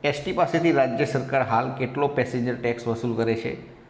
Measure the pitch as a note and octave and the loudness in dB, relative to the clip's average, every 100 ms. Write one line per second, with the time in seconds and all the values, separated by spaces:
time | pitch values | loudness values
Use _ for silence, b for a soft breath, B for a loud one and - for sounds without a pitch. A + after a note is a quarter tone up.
0 | D3 C#3+ - F3+ D#3+ E3 E3 C#3 C3 A#2+ | 0 -2 -4 0 2 4 4 4 4 2
1 | C#3+ C3+ B2+ C#3 A2 A2+ C3 B2+ B2+ D3 | 0 0 0 0 2 0 0 -4 -4 0
2 | C#3+ C#3+ A#2+ B2+ A#2+ A#2+ B2 A#2 A#2 A2+ | 0 0 0 0 -2 -2 -2 -2 -2 -2
3 | B2 A2 A2+ A2 A#2 - - - | -2 0 0 0 -2 -8 -12 -20